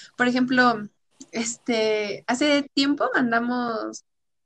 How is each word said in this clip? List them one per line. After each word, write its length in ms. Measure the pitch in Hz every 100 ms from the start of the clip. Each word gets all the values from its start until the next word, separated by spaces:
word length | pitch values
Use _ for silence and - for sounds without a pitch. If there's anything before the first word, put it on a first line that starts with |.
| - -
por 100 | 247
ejemplo, 600 | 254 254 254 247 214 208 _ _ - -
este, 920 | 233 226 - - 226 220 214 208 - -
hace 400 | 247 294 285 285
tiempo 360 | - 277 285 247
mandamos, 880 | 359 240 233 240 247 240 220 220 220 - _ _ _